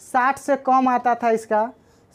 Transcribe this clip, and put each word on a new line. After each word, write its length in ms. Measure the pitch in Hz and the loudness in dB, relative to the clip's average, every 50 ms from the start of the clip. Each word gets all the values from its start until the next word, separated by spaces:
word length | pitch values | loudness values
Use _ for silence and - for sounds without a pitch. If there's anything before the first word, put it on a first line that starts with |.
साठ 360 | - - - 254 240 262 269 269 | -12 -4 -2 0 0 0 -2 -2
से 160 | - - 277 | -2 -2 -2
कम 300 | 269 269 269 262 262 254 254 | -2 0 2 2 2 2 2
आता 240 | 247 247 247 247 240 | 0 0 0 -2 -2
था 140 | 233 240 233 | 0 0 0
इसका, 380 | 226 220 220 - 226 214 220 240 - _ _ _ _ _ _ _ | 0 0 -2 -2 -2 -2 -2 -2 -6 _ _ _ _ _ _ _